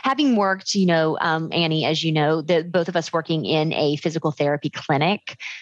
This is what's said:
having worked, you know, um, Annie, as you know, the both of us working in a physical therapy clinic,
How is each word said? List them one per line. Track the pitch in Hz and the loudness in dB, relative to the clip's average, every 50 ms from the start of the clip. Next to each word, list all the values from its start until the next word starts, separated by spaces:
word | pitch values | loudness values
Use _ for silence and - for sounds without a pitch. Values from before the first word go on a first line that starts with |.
| - | -2
having | 262 269 254 302 269 240 | -2 0 2 2 4 4
worked, | 202 202 190 190 190 - - - | 4 2 2 0 -2 -4 -4 0
you | 202 190 | 2 2
know, | 180 170 160 160 160 151 - | 4 4 4 2 2 0 0
um, | - 165 160 160 165 - - | 0 0 0 0 -2 -2 -2
Annie, | 170 170 160 160 160 131 | 0 0 0 0 0 0
as | 139 160 151 160 | 0 0 0 0
you | 165 156 | 0 2
know, | 156 147 147 160 165 | 2 2 2 2 0
the | 147 156 180 165 165 | 2 2 2 0 0
both | 175 170 180 170 - | 0 0 -2 0 0
of | 180 | -2
us | 175 160 - - | -2 -2 -2 -4
working | 165 160 - 165 156 120 | -4 -2 -2 -2 -2 0
in | 92 156 156 151 165 175 | 0 0 0 0 0 0
a | - 151 143 151 | 0 0 0 0
physical | 147 - 170 147 160 - 156 | 0 -2 -4 -4 -2 -2 -2
therapy | 147 - 147 143 147 143 - 151 | -2 0 0 0 0 -2 -4 -6
clinic, | - - - - 151 139 156 175 208 - - - - - - - - - | -8 -6 -4 0 0 2 2 0 0 -2 -6 -12 -14 -14 -14 -14 -14 -14